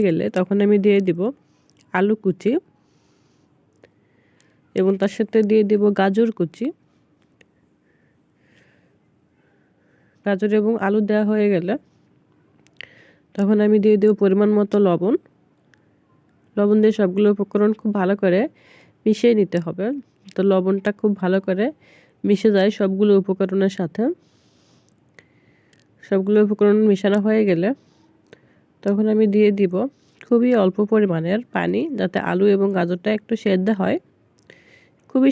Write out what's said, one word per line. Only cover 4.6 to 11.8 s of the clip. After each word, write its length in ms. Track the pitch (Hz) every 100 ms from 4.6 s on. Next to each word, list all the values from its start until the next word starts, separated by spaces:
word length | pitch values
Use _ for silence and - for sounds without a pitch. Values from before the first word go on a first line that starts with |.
| _ -
এবং 180 | 190 196
তার 100 | 202 -
সাথে 240 | 214 226 208
দিয়ে 140 | 220 202
দিব 140 | 208 208 196
গাজর 300 | 196 196 226 -
কুচি। 280 | 165 - 262 - _ _ _ _ _ _ _ _ _ _ _ _ _ _ _ _ _ _ _ _ _ _ _ _ _ _ _ _ _ _ _ _ _ _ 202
গাজর 260 | 190 208 214
এবং 120 | 208 226 196
আলু 140 | 214 208
দেওয়া 160 | 214 208
হয়ে 180 | 214 208
গেলে 200 | 180 175 269